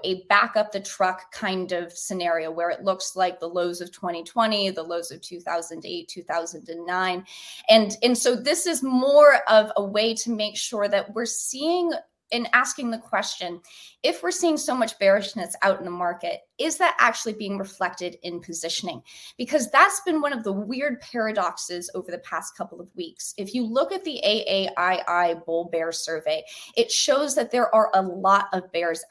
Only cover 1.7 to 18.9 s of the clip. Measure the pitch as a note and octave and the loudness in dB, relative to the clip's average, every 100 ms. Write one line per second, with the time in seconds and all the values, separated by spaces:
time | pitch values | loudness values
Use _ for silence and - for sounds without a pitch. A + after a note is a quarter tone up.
1.7 | F3 E3 - - F#3+ F3 E3 D#3+ D#3+ E3+ | -4 -6 -10 -8 -4 -2 -2 -2 -4 -2
2.7 | - F#3+ F#3 - F#3 F3+ F3+ E3+ F3 F3 | -2 -2 -2 -4 0 0 -2 -4 -2 -2
3.7 | F3 F3+ - F3+ E3+ E3 A#3+ A3 G#3 F#3+ | -4 -10 -8 -8 -8 -4 0 2 2 -2
4.7 | F#3 D#3+ E3+ E3 - - F3 F3 E3+ E3+ | -4 -6 -6 -6 -12 -14 -12 -6 -4 -4
5.7 | E3 - F3 E3 F#3 E3+ E3+ E3 E3 E3+ | -10 -10 -10 -10 -12 -6 -4 -4 -10 -12
6.7 | E3 E3+ F3+ F#3 F3+ F#3+ - - - - | -10 -4 -2 0 -2 -8 -18 -18 -2 6
7.7 | A3 G#3 - A#3+ B3 B3 B3 B3+ F4 F4+ | 6 6 2 2 4 2 2 0 0 0
8.7 | D#4 C4+ B3+ C4+ D4 D4 C4 - A3 G#3+ | -2 0 2 6 10 10 10 8 6 6
9.7 | - G3+ G#3 A3+ A3+ A#3 A3 G#3 G#3 - | 2 -2 0 0 0 -4 -4 -4 -6 -6
10.7 | G#3+ G#3 G3+ G#3 G#3+ A#3 - - C4 D4+ | -2 0 0 0 -4 -4 -4 -6 -2 0
11.7 | F4+ E4+ C4+ - _ - A#3+ A#3 A#3+ C4+ | 0 0 -2 -8 _ -6 -4 2 2 2
12.7 | - A#3+ A3+ - G3+ G#3 - F3+ F3 - | -4 -6 -6 -4 -4 -4 -6 -10 -10 -16
13.7 | - - _ C#4+ E4 F4 F4 E4+ D4+ - | -20 -20 _ -2 0 -2 0 0 0 0
14.7 | B3+ A3 - G3 G3+ G3+ - E3+ - G3 | 0 -2 2 4 4 2 -6 -8 0 0
15.7 | F#3+ F3+ F3 F3 F3 F3 - _ - D#4 | 0 -4 -4 -4 -4 -6 -8 _ -6 -4
16.7 | D#4+ F4 - A#3+ A3+ A3+ G#3+ G3+ G3 G3 | 2 2 4 2 0 -4 -6 -6 -6 -8
17.7 | - F3+ - F3+ E3+ F3 E3+ E3+ E3 E3 | -6 -6 -4 -10 -10 -12 -12 -10 -8 -6
18.7 | - F3+ | -6 -8